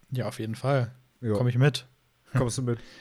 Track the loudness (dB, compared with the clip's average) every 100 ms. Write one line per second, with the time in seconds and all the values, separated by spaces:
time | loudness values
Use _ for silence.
0 | _ -6 -6 -6 -8 -4 0 0 0 -6
1 | _ _ -2 0 2 4 4 2 -6 _
2 | _ _ _ 0 0 0 -2 -4 -6 -20